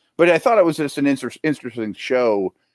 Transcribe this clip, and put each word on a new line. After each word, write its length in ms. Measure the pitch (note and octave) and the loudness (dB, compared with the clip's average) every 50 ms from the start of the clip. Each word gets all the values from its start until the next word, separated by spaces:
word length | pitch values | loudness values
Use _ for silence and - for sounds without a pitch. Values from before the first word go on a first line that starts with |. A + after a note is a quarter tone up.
| _ _ _ | _ _ _
But 120 | - E3+ F3 | 0 2 2
I 80 | E3+ | 2
thought 200 | D#3+ - A#3+ A#3 | 2 2 2 4
it 80 | G#3+ F3+ | 4 4
was 100 | E3+ D3+ | 2 2
just 220 | - D3+ C#3 - | -2 -6 -6 -4
an 100 | D3+ C#3 | -2 0
inter-, 240 | C#3+ C#3 B2+ C3 A#2+ - - | 0 0 -2 -4 -10 -10 -4
interesting 520 | - D#3 C#3+ - - B2 - A#2 A2 G#2+ F#2+ | -4 -4 -4 -4 -8 -12 -8 -8 -8 -8 -8
show 600 | - - - B2+ B2+ B2 A#2 G#2+ G2+ F#2+ F#2 - _ _ _ | -10 -4 -2 0 2 2 2 0 0 -2 -4 -6 _ _ _